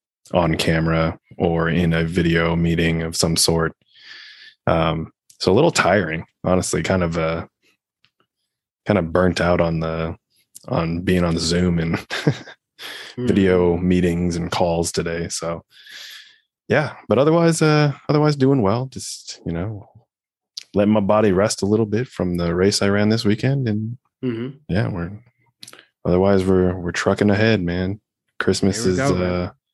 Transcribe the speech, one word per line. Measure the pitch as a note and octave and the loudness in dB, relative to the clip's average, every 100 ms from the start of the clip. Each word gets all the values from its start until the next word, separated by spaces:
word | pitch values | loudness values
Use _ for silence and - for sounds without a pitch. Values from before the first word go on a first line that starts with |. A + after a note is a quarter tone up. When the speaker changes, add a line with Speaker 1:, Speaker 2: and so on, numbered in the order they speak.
| _ _ _ | _ _ _
Speaker 1:
on | F2+ E2+ D#2+ | 0 0 0
camera | - E2 E2 D#2+ D#2+ - _ - | 0 0 0 0 0 -4 _ -4
or | F2+ E2 E2 | -2 0 0
in | E2 F2 | 0 0
a | E2 | 0
video | E2 F2+ E2+ E2 E2 E2+ | -2 0 0 2 0 0
meeting | E2+ E2 E2 E2 | 0 0 0 -2
of | E2 E2+ | -4 -2
some | E2+ E2 | 0 0
sort. | - E2 E2 - _ _ - - - - - _ - | 0 0 -2 -6 _ _ -20 -20 -20 -20 -20 _ -2
Um, | E2+ E2 D#2+ D#2 _ _ _ | 0 0 -2 -8 _ _ _
so | - | 2
a | |
little | G#2 E3 | 4 2
tiring, | - F2 G#2 E3+ D#2+ - _ | 2 2 2 0 -6 -10 _
honestly, | F2+ F#2 - F2 | 0 0 0 -4
kind | E2+ F#2+ | -2 0
of, | E2+ E2 | 0 -2
uh, | D#2+ E2 - _ _ _ _ _ _ _ _ _ _ _ _ _ - | -4 -4 -10 _ _ _ _ _ _ _ _ _ _ _ _ _ 0
kind | G#2 | 0
of | E2 | 2
burnt | E2+ F#2 E2+ | 2 2 2
out | F2 F2 | 0 2
on | E2+ E2 | 0 -2
the, | D#2+ E2 D#2+ F2+ _ _ _ - - | -4 -4 -6 -8 _ _ _ -20 -6
on | - E2 E2+ | -4 -2 -4
being | F#2+ F2+ | 0 0
on | F2 E2 | 2 0
Zoom | E2 E2+ F2+ E2+ | 0 0 2 0
and | E2 E2 - | -2 -4 -6
<laughs> | - - - - - _ _ - - - - | -4 -2 -4 -12 -20 _ _ -18 -16 -14 -6
Speaker 2:
Hmm. | B2 | 0
Speaker 1:
video | F#2+ F#2+ F2+ F2 F2 | 2 4 4 2 2
meetings | F2+ F2+ F2+ E2+ F2+ E2+ | 2 2 2 0 -2 -2
and | E2+ | -6
calls | - F2+ E2+ E2 | -2 0 0 -2
today. | - E2+ E2 E2+ | -4 -4 -6 -6
So | - E2 E2 _ - - - - - - _ _ _ - | -6 -8 -8 _ -20 -20 -20 -20 -20 -20 _ _ _ -2
yeah, | A#2+ C#3+ - - | 0 0 -10 0
but | A2 | 2
otherwise, | D3 E3 E3+ D#3+ | 4 4 2 2
uh, | D#3 D3+ D3 - - | 2 4 2 0 -2
otherwise | D3 D3+ C#3+ | 2 2 2
doing | C3 C#3 | 2 4
well. | G2 A#2 C3 | 2 0 -4
Just, | - - - - - - | -10 -14 -14 -16 -12 -8
you | |
know, | E2+ G2+ G#2 - _ _ _ _ _ _ - - | -6 -6 -10 -16 _ _ _ _ _ _ -20 -4
letting | G2 G2+ | 0 2
my | G#2+ | 2
body | G2 G#2+ A2 | 2 2 4
rest | F#2 A2 - | 2 0 -2
a | G2 | 0
little | G#2+ G#2+ | 0 0
bit | G#2 C3 | -2 -4
from | - F2+ F2 | -6 -4 -2
the | E2+ | -2
race | F2 G2 G2 | 2 2 2
I | G2+ | 0
ran | G2+ G#2 | 2 2
this | A2+ | 2
weekend. | G#2 G#2+ C3 C#3 A#2+ | 0 0 0 -2 -2
And | G#2 A2 A#2+ _ _ | -4 -6 -10 _ _
Speaker 2:
Mm-hmm. | B2+ A2+ B2+ C#3+ - | -6 -6 -10 -12 -4
Speaker 1:
yeah, | E2+ A2+ | -2 -2
we're, | G2+ E2+ G#2 _ _ _ _ - - _ _ | -4 -8 -12 _ _ _ _ -20 -20 _ _
otherwise | E2+ F2+ G2 G2 | 0 2 4 2
we're, | F#2 F#2 F#2 F#2 | 4 2 2 -2
we're | F2 | -6
trucking | E2+ - G2 G#2 | -2 -2 2 2
ahead, | G2 A2 G#2+ | 4 2 2
man. | F2 F2 F#2 G#2 _ _ _ _ | 0 -2 -4 -6 _ _ _ _
Christmas | - F#2 G2 G2 | -2 0 0 0
Speaker 2:
There | A#2 | -2
we | |
Speaker 1:
is, | F#2 | 0
Speaker 2:
go, | - F2+ | 0 0
man. | F2+ | -2
Speaker 1:
uh, | F2+ F2+ - _ | -2 -4 -10 _